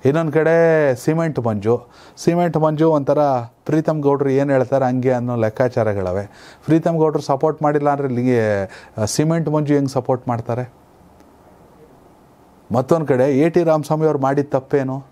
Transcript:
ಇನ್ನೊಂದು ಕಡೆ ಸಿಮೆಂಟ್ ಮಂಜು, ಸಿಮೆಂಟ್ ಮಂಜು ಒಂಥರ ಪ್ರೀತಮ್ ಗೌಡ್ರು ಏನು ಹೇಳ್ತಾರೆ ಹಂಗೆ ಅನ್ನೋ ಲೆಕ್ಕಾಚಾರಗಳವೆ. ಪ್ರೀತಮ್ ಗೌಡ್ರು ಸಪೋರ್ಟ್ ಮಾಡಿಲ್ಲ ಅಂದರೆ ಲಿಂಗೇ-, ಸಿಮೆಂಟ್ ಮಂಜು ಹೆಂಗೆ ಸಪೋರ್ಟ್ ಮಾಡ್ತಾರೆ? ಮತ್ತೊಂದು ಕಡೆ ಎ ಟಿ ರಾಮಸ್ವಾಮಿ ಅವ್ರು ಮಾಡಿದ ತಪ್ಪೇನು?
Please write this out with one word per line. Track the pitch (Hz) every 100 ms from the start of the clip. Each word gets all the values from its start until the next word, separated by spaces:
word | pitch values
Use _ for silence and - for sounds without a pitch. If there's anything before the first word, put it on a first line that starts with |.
ಇನ್ನೊಂದು | 131 151 160
ಕಡೆ | 151 156 165 165 160 147 120
ಸಿಮೆಂಟ್ | - 160 165 135
ಮಂಜು, | 120 107 104 120 - - - -
ಸಿಮೆಂಟ್ | - 170 175 151
ಮಂಜು | 156 151 165
ಒಂಥರ | 151 139 143 147 131 117 _ -
ಪ್ರೀತಮ್ | 156 156 156
ಗೌಡ್ರು | 143 139 139
ಏನು | 135 143
ಹೇಳ್ತಾರೆ | 135 120 139
ಹಂಗೆ | 131 127 127
ಅನ್ನೋ | 123 123 120
ಲೆಕ್ಕಾಚಾರಗಳವೆ. | 110 - 127 120 110 101 92 92 104 - - -
ಪ್ರೀತಮ್ | - 160 165 165
ಗೌಡ್ರು | 156 151
ಸಪೋರ್ಟ್ | - 135 156 147
ಮಾಡಿಲ್ಲ | 151 147 147
ಅಂದರೆ | 143 139
ಲಿಂಗೇ-, | 120 127 120 110 101 95 - - - 107
ಸಿಮೆಂಟ್ | - 156 165 160
ಮಂಜು | 151 147
ಹೆಂಗೆ | 147 139
ಸಪೋರ್ಟ್ | 135 127 127 127
ಮಾಡ್ತಾರೆ? | 117 117 120 120 _ _ _ - _ - _ - - - - - - - _ _ _ _ _ _
ಮತ್ತೊಂದು | 117 131 165 143
ಕಡೆ | 131 135 135
ಎ | 165
ಟಿ | 170
ರಾಮಸ್ವಾಮಿ | 165 156 147 156
ಅವ್ರು | 156 147
ಮಾಡಿದ | 135 143 143
ತಪ್ಪೇನು? | 135 131 143 131 131 135